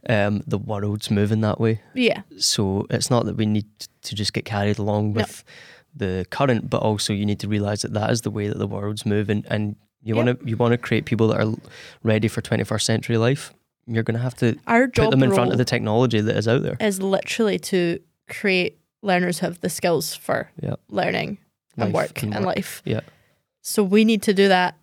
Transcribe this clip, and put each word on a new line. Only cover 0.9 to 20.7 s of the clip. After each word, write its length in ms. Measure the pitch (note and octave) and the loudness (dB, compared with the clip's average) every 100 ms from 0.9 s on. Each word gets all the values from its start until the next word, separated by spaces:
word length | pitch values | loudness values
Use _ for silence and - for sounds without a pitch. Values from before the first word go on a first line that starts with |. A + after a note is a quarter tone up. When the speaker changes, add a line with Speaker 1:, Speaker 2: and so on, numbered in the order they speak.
| G#2 - | -4 0
Speaker 1:
moving 300 | G2+ G#2 A2 | 2 2 2
that 180 | G#2+ - | 0 2
way. 200 | A2+ A2 _ | 0 0 _
Speaker 2:
Yeah. 280 | C4 A#3 - - - | 0 0 0 -8 -6
Speaker 1:
So 480 | - - G2 G2 - | -2 0 0 -2 -2
it's 200 | A#2 - | -4 2
not 160 | A#2+ G#2 | 0 0
that 100 | G#2 | 0
we 80 | |
need 220 | G#2+ G#2+ G#2 _ - _ | 0 0 -2 _ -20 _
to 100 | - | -12
just 180 | G#2+ G2+ | -6 -4
get 120 | - | -4
carried 340 | - G#2 G#2 G#2 | -4 -2 0 0
along 340 | G#2 G#2 G#2+ | 0 0 0
Speaker 2:
No. 80 | G#2+ | 0
Speaker 1:
with 240 | G#2 - - - - - _ | -4 -8 -20 -20 -20 -20 _
the 300 | C#3+ F#2+ F#2 F2+ | -6 -4 -4 -6
current, 400 | - C#3 A2+ - | 0 2 2 0
but 100 | A2+ | 0
also 320 | A2 G#2 - | 0 0 -2
you 140 | G2+ G#2 | -2 -2
need 140 | G#2 | -2
to 80 | G2+ | -2
realise 340 | G#2+ G2+ G#2 | -2 -2 -4
that 100 | G#2 | -4
that 180 | G#2+ A2 | -2 0
is 120 | A#2 | -2
the 80 | A2 | -2
way 180 | G#2 G#2 | -4 -4
that 100 | G2 | -4
the 80 | G2+ | -4
world's 360 | G#2 G2+ G#2+ | -4 -6 -4
moving, 400 | G#2+ G#2 G2+ G#2+ - | 0 0 2 -2 -2
and 240 | G#2+ G#2 G#2 _ _ | -4 -4 -8 _ _
you 120 | A2 | -2
Speaker 2:
Yep. 20 | A2+ | 2
Speaker 1:
wanna, 200 | A#2+ B2+ | 2 0
you 120 | B2 A2 | -4 0
wanna 220 | A#2 A#2+ | 2 2
create 260 | - A2 | 2 -2
people 220 | - A2 A2 | 0 2 2
that 120 | G#2+ | 2
are 120 | G#2+ A2 - - - - | 0 -2 -10 -20 -20 -4
ready 240 | A2 A2 A2+ | 0 2 2
for 120 | - | -2
twenty-first 460 | - A2+ A2 A2 - | -2 -2 0 -2 0
century 320 | A2+ - A#2 | 0 0 2
life. 340 | A#2 C#3+ - _ _ _ - | 2 0 -6 _ _ _ -4
You're 180 | A2+ | -2
gonna 160 | A2 A2+ | 0 -2
have 160 | B2+ - | -4 0
to 200 | A#2+ - - | 0 0 0
Speaker 2:
Our 200 | A#3 B3+ | 2 4
Speaker 1:
put 80 | |
Speaker 2:
job 160 | - - | 2 4
Speaker 1:
them 120 | C3+ | 6
in 60 | C3 | 6
front 180 | G3 - | 4 2
of 40 | |
Speaker 2:
role 40 | A#2+ | 2
Speaker 1:
the 60 | |
technology 560 | B2 B2 G#2+ A2 B2+ A2+ | 2 0 2 2 4 2
that 160 | G#2+ A2 | 2 0
is 100 | A2 | 2
out 140 | A#2 | 2
there. 140 | - - | 0 -2
Speaker 2:
is 220 | G#3+ F#3+ | -2 -2
literally 560 | F#3+ F#3+ - - A3 F#3 | 0 -2 -2 0 0 0
to 400 | - F#3 F3 E3+ _ _ - | -2 0 0 -4 _ _ -18
create 500 | - G3+ F#3 F3 - _ _ | -6 0 0 0 -6 _ _
learners 380 | G3+ F3+ F3+ E3+ | 0 2 2 -2
who 60 | E3+ | -4
have 140 | F3 | -4
the 80 | F3+ | -6
skills 440 | - F3 E3+ - | -2 0 0 -2
for 360 | - - A#2 - - | -8 -4 -4 -4 -8
Speaker 1:
Yeah. 140 | - | -8